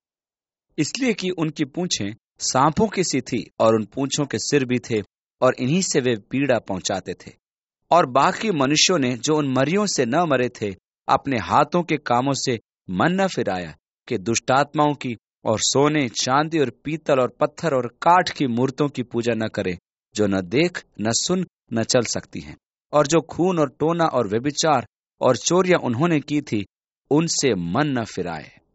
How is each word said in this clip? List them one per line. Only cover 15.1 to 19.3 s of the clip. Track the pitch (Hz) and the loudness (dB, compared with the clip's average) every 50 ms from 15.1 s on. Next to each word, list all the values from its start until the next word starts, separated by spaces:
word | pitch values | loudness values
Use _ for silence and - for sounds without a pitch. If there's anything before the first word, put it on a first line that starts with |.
| 117 - _ _ _ _ _ | -10 -10 _ _ _ _ _
और | 113 110 101 | -2 0 0
सोने, | - - - 131 143 147 156 151 139 113 | 0 0 2 4 4 4 2 0 -2 -2
चांदी | - - - 127 127 143 156 160 160 160 | -4 -4 -2 2 2 2 2 0 0 0
और | 139 120 | 0 0
पीतल | 117 _ _ 143 156 151 - - 147 131 | -2 _ _ -8 -8 -6 0 0 2 2
और | 123 117 - _ | 2 0 0 _
पत्थर | 147 147 - - - 160 143 | -2 -2 -2 -6 -4 -2 -2
और | 127 120 | -2 -2
काठ | 117 - _ - 170 175 180 180 - | -4 -10 _ 2 4 4 4 2 0
की | - - 151 | -2 -2 -2
मूर्तों | 127 113 117 127 131 127 - 151 143 | -2 0 0 0 -2 0 -2 -2 -2
की | - - 117 | -2 -6 -8
पूजा | - - 117 113 120 | -4 -4 -2 0 0